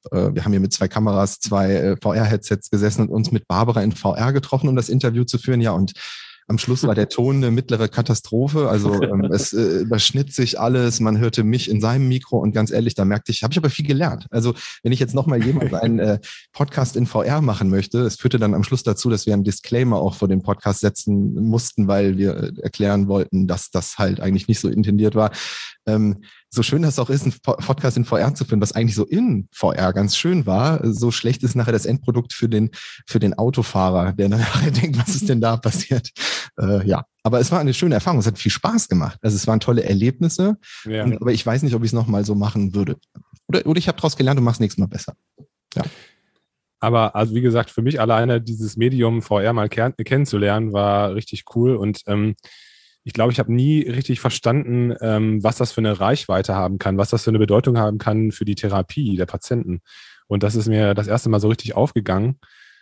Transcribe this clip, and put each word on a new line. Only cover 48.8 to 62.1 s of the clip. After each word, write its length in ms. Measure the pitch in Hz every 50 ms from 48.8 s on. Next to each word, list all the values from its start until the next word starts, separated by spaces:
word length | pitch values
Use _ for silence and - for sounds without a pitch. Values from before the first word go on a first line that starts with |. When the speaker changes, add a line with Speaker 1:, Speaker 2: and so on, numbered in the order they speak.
| 117 127 135 123 117 113 117 113
Speaker 2:
V 180 | - - 104 101
R 140 | 98 113 120
mal 140 | 110 104 104
kern-, 260 | - 113 113 131 -
kennenzulernen, 760 | - 110 - 131 139 143 - - 104 101 101 101 110 113 107 101
war 420 | 101 101 101 101 101 104 98 95
richtig 300 | 110 - - - - - - -
cool 200 | 120 120 127 127
und, 260 | 104 98 107 101 - -
ähm, 280 | 104 101 104 104 110 104 _ _ - - - - - _ _ _ _ _ _ -
ich 100 | 120 -
glaube, 180 | 123 117 123
ich 80 | 120 135
habe 140 | 127 110 117
nie 300 | 123 131 147 156 156 -
richtig 360 | - 120 131 135 - 127 -
verstanden, 760 | - 123 - - - 113 123 147 135 120 120 123 120 120 - -
ähm, 420 | 113 113 107 107 110 110 110 107
was 140 | 98 110 -
das 160 | - 127 -
für 80 | - 117
eine 180 | 110 107 104 90
Reichweite 540 | 95 107 139 - - - 92 95 98 - 95
haben 220 | 98 92 90 98
kann, 200 | 95 - 98 95
was 120 | 95 98 -
das 140 | - 104 -
für 60 | 117
eine 100 | 110 107
Bedeutung 380 | 107 104 101 113 - 135 120
haben 220 | 117 107 107 104 104
kann 340 | - 113 107 110 110 110 -
für 100 | - 104
die 120 | 104 101
Therapie 600 | - - 101 98 98 90 - - 151 143 107 95
der 100 | 90 90
Patienten. 540 | - - - - - 127 120 85 90 90 87 _ _ - - - - - - _
Und 160 | - 101 101 104
das 120 | 104 107
ist 120 | 113 104
mir 260 | 113 110 107 107 101 101
das 140 | 104 104
erste 220 | 98 107 123 - 120
Mal 100 | 110 101
so 80 | 104
richtig 260 | 107 113 - - - -
aufgegangen. 640 | 98 131 151 - 117 101 -